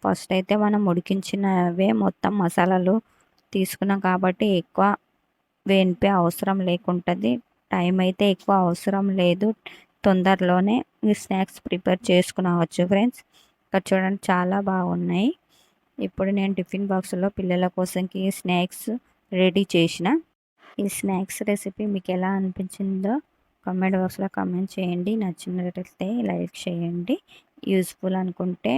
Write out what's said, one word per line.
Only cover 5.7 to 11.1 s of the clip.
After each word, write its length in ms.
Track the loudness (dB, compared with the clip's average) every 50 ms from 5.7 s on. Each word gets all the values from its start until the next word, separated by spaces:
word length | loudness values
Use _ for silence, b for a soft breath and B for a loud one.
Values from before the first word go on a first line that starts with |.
| 4 4 4 4 2 2 2 2
అవసరం 460 | 4 4 2 2 0 0 -2 -2 -2 0
లేకుంటది. 720 | 0 0 -2 -2 -2 -2 -2 -2 0 -2 -2 0 0 -2 -2 -2 -4 _ _ _ _ _
టైమ్ 280 | -2 0 2 2 2 2
అయితే 240 | 2 0 2 _ 2 2
ఎక్కువ 240 | 2 0 0 2 2
అవసరం 500 | 4 4 2 0 0 -2 -2 -2 0 0 0 0
లేదు, 340 | 2 2 2 2 2 0 -2 -2 _ _ B B B B B _ _ _
తొందరలోనే 720 | 2 4 4 4 4 4 4 4 2 4 4 4 2 2 0 -2 _ _ _
ఈ 120 | 0 0